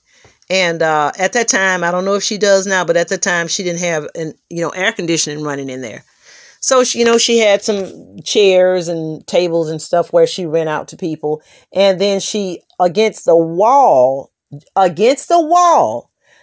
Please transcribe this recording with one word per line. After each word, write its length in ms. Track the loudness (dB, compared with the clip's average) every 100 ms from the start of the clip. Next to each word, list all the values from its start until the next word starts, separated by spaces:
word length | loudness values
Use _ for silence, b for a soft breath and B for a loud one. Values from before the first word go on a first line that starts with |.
| _ b b b b
And, 320 | 0 0 0
uh, 300 | 0 0 0 -2
at 140 | -2
that 160 | 0 0
time, 340 | 0 0 0
I 80 | -2
don't 140 | -2
know 100 | -2
if 80 | -2
she 160 | -4 0
does 280 | 2 2 2
now, 180 | -2
but 120 | 0 0
at 120 | 0
the 100 | -2
time 300 | -2 -2 -2
she 140 | -4
didn't 180 | -6 -4
have 260 | -2 -4 -6
an, 200 | -8 -10 -12 -12
you 100 | -6
know, 100 | -6
air 220 | -4 -4
conditioning 500 | -4 -2 -2 -4 -6
running 280 | -6 -6 -8
in 100 | -10
there. 240 | -12 -14 -20 b b b b b
So 220 | 0 2
she, 160 | 2 0
you 60 |
know, 140 | 2 2
she 200 | 2 2
had 240 | 4 2
some 580 | 0 -4 -6 -12 -20 -14
chairs 640 | -4 2 4 4 4 0 -4
and 380 | -6 -6 -10 -4
tables 420 | -2 0 0 -2
and 140 | -6
stuff 300 | -2 -2 2
where 140 | 2 2
she 200 | 0 -4
rent 220 | -2 -2
out 200 | -4 -8
to 80 | -10
people. 460 | -8 -6 -6 -6 b b b
And 260 | 0 2 2
then 200 | 0 -2
she, 420 | -4 -6 -6 -10 _ -2
against 460 | 0 2 0 0 2
the 100 | 2
wall, 960 | 2 2 4 4 4 4 4 0 -10 _ _ -20 _
against 540 | 0 0 2 0 0 0
the 120 | 2
wall, 680 | 4 4 4 4 2 -2 -10 _ b b